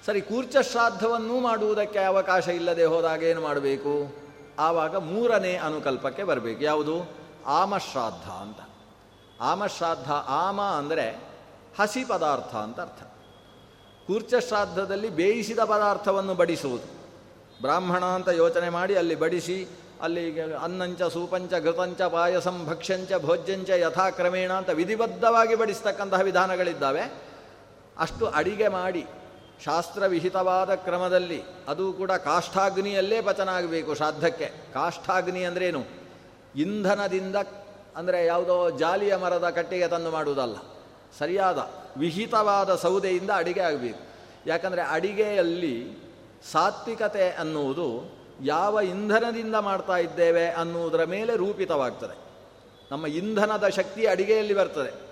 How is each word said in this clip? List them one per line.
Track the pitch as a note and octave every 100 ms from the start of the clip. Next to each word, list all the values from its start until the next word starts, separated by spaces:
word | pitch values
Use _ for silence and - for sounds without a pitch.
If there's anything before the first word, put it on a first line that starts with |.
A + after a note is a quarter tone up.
ಸರಿ, | - G#3
ಕೂರ್ಚ | - A3+ B3+ C#4
ಶ್ರಾದ್ದವನ್ನೂ | - A#3+ A#3 F#3+ A3 A#3 A3 B3
ಮಾಡುವುದಕ್ಕೆ | A#3+ A3 G#3+ G#3 G#3 G#3
ಅವಕಾಶ | F#3+ F#3+ F#3+ F#3 E3+
ಇಲ್ಲದೆ | F3 E3+ E3+ E3
ಹೋದಾಗ | D#3+ E3 D#3+
ಏನು | E3 D#3+
ಮಾಡಬೇಕು? | D#3 C#3+ C#3 C3+ C#3+ D3 C#3+ - - - - -
ಆವಾಗ | D#3 E3+ D#3 F#3+
ಮೂರನೇ | D#3+ G3 A#3+ G#3+ F#3 F3+
ಅನುಕಲ್ಪಕ್ಕೆ | D#3+ D#3 C#3+ B2+ C3+ B2+
ಬರಬೇಕು. | G3 C3+ A2+ A2+
ಯಾವುದು? | D3 D3+ D3 E3 E3+ - - - -
ಆಮಶ್ರಾದ್ದ | D3 G3 G3+ - C3 A2+ F2 F#2+
ಅಂತ. | F#2 G#2 G#2+ - - - - - - - -
ಆಮಶ್ರಾದ್ದ, | B2 F3 G3+ - E3+ E3 C3 D3 B2
ಆಮ | C#3 F#3 G3+
ಅಂದರೆ | G3+ E3 C#3+ D#3+ A2+ G#2+ - - - - - -
ಹಸಿ | G#3 B3+ B3+
ಪದಾರ್ಥ | F#3+ D#3+ C3+ - A#2
ಅಂತ | G#2+ B2
ಅರ್ಥ. | F3 - - - - - - - - - - - -
ಕೂರ್ಚ | G#3 G#3+ A#3+ -
ಶ್ರಾದ್ದದಲ್ಲಿ | G#3+ G3 F3 F#3+ G3 A3
ಬೇಯಿಸಿದ | D#3 F#3 A#3 G#3 A3+
ಪದಾರ್ಥವನ್ನು | G#3+ G#3+ G#3 G3+ - G3 F#3+ F3+
ಬಡಿಸುವುದು. | E3+ D#3+ C#3+ A#2+ - - - - - - - -
ಬ್ರಾಹ್ಮಣ | B2+ E3 F#3 F3+ F3+
ಅಂತ | F#3 F#3
ಯೋಚನೆ | E3+ E3+ E3+ F3
ಮಾಡಿ | E3+ F#3 G3
ಅಲ್ಲಿ | E3+ D#3
ಬಡಿಸಿ, | D#3+ F3 D#3+ F#3 F3+ - - -
ಅಲ್ಲಿ | E3 E3+ E3+ D#3 D#3+
ಅನ್ನಂಚ | D3+ E3 F#3 F3+ F3
ಸೂಪಂಚ | F3 D#3+ F3 F#3 F3+
ಘೃತಂಚ | F3 D3+ E3+ F3+ F3+
ಪಾಯಸಂ | F3+ E3 F3 F3+ F3 F3+ D#3+
ಭಕ್ಷ್ಯಂಚ | E3 - F#3 F#3 F#3
ಭೋಜ್ಯಂಚ | D3+ F3 D#3+ F#3+ F#3
ಯಥಾಕ್ರಮೇಣ | F3+ E3 E3 F#3+ F#3 F3 F#3 F#3
ಅಂತ | F#3+ F#3
ವಿಧಿಬದ್ಧವಾಗಿ | D#3+ F3+ A3 A3+ F3+ A3+ A3+ A3+ A3+
ಬಡಿಸ್ತಕ್ಕಂತಹ | G#3+ G3+ G#3 G3 G3 F#3
ವಿಧಾನಗಳಿದ್ದಾವೆ. | F#3+ F3+ F#3 F#3 F3+ E3 C#3 C#3+ A#3+ - - - - - - - - -
ಅಷ್ಟು | D#3+ - A3
ಅಡಿಗೆ | D3+ E3+ G3+ G#3+
ಮಾಡಿ | F#3+ F#3 F3 - - - - - -
ಶಾಸ್ತ್ರವಿಹಿತವಾದ | - D#3 E3+ G3+ G3 F3 F3+ F#3+ F#3 F#3 F#3+ F#3+
ಕ್ರಮದಲ್ಲಿ, | F3+ F3 E3+ F#3 F3+ D#3+ - - -
ಅದು | D3+ F#3+
ಕೂಡ | F3+ F#3
ಕಾಷ್ಠಾಗ್ನಿಯಲ್ಲೇ | F#3 - D#3+ - F#3+ G3 F#3 G3+ G3 F#3+ A3
ಪಚನ | G3+ G3 F#3+
ಆಗಬೇಕು | F3+ F3 E3 D3+
ಶ್ರಾದ್ದಕ್ಕೆ. | C#3 D3+ D3+ E3 E3 - - -
ಕಾಷ್ಠಾಗ್ನಿ | C3 E3 E3+ - F#3 F3 F3+
ಅಂದ್ರೇನು? | F3+ F3 F3+ D#3 A2+ - - - - - - C3+
ಇಂಧನದಿಂದ, | E3 G#3+ F#3+ G3+ G3+ F#3 F#3+ G3 G3 - - - - D#3
ಅಂದರೆ | F3 F3+ E3+
ಯಾವುದೋ | E3+ F3 F3+ F3
ಜಾಲಿಯ | C#3+ D#3 F#3+ G3+ F#3+
ಮರದ | F3+ F3 F3
ಕಟ್ಟಿಗೆ | E3 E3+ F3+ F3
ತಂದು | E3+ E3
ಮಾಡುವುದಲ್ಲ, | D#3+ D3 C#3 B2 G2 - - - - - -
ಸರಿಯಾದ | D3 F#3+ F#3+ D#3 A#2 - - C3+
ವಿಹಿತವಾದ | E3 D#3+ A3 A3+ G#3 G3+ F#3+ F3+
ಸೌದೆಯಿಂದ | F3 F#3+ F#3 F3+ G3 G3
ಅಡಿಗೆ | E3+ F#3
ಆಗಬೇಕು. | F3 D3 A#2+ G#2 - - - - C#3+
ಯಾಕಂದರೆ | E3 F#3 F3+
ಅಡಿಗೆಯಲ್ಲಿ | D3 D#3+ F#3 G3+ G#3+ G3+ E3+ E3+ E3 A#2 C#3 G#3 - - - - -
ಸಾತ್ವಿಕತೆ | D#3 F#3 G#3 - A3+ G#3 G#3 F#3
ಅನ್ನುವುದು | F3 D#3 D#3 C#3 C#3 D#3+ A#2 - - - -
ಯಾವ | C3+ D3+ G3+ G#3+
ಇಂಧನದಿಂದ | G3 F#3 G#3+ A3 A#3 A3+ A3 A3
ಮಾಡ್ತಾ | G3+ F#3+ F#3+ F3+
ಇದ್ದೇವೆ | E3+ D#3 E3+ E3+ E3+
ಅನ್ನುವುದರ | E3 E3 E3+ E3+ D#3+ E3
ಮೇಲೆ | F#3+ A3+ A3+
ರೂಪಿತವಾಗ್ತದೆ. | F#3+ G3 F#3 D#3 B2+ A2 G#2+ - - - - - - - -
ನಮ್ಮ | C#3 D#3
ಇಂಧನದ | D3+ G3+ G#3+ G#3+ G#3+ G3
ಶಕ್ತಿ | F#3+ F#3+ G#3+ A3
ಅಡಿಗೆಯಲ್ಲಿ | F#3 G3+ A3 G#3
ಬರ್ತದೆ. | G3 F3 D3+ C3 - -